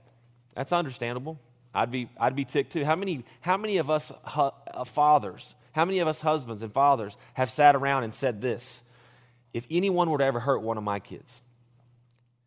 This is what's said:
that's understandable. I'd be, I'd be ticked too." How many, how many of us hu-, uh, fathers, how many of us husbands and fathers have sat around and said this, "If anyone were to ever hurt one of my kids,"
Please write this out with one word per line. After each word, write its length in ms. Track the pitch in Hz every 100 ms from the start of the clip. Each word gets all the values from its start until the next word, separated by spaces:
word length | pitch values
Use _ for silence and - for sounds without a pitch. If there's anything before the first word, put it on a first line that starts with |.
| _ _ _ _ _
that's 180 | - 139
understandable. 680 | 175 151 123 120 123 143 160 _ _ _
I'd 180 | 101 117
be, 180 | 127 117 -
I'd 160 | 120 135
be 100 | 135
ticked 280 | 151 131
too." 120 | 165 143
How 100 | 165
many, 300 | 196 147 - -
how 160 | - 190
many 200 | 214 190
of 120 | 143
us 220 | 151 - - -
hu-, 140 | 151
uh, 420 | 143 - - - 127
fathers, 680 | 151 147 151 104 92 - - _
how 140 | 156 170
many 140 | 190
of 80 | 160
us 120 | 151
husbands 420 | 156 156 123 107
and 100 | 110
fathers 460 | 131 143 135 104 - -
have 160 | - 127
sat 240 | - 147 139
around 300 | 139 139 113
and 80 |
said 280 | - 135 107
this, 400 | 123 104 - - _ _ _ _ _ _ _
"If 140 | 120 -
anyone 400 | 165 196 175 170
were 80 | 147
to 80 | 135
ever 140 | 120
hurt 240 | 123 123
one 160 | 110 110
of 40 |
my 160 | 104 101
kids," 420 | - 92 - - _ _ _ _ _ _ _ _ _ _